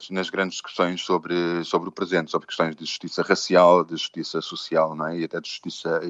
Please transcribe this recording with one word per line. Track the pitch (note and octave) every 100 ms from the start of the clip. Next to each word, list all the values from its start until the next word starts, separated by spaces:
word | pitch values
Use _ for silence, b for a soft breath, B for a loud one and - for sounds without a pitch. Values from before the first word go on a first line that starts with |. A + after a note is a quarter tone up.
| -
nas | F#2+ F2+
grandes | F#2+ F#2
discussões | - - - F2+ -
sobre, | - F2+ E2+ F2 E2+ E2+
sobre | D#2+ F2 F2+
o |
presente, | - F2 F2 D#2+
sobre | - -
questões | - A#2 -
de |
justiça | D#2+ - - -
racial, | E2+ F#2+ - F2+ F2 F2+
de | D#2+ E2
justiça | - E2 D#2 D#2+
social, | - E2+ - D#2+ D#2+
não | D#2 D#2
é? | E2+
E |
até | D#2+ E2+
de | -
justiça | - E2+ - E2+ E2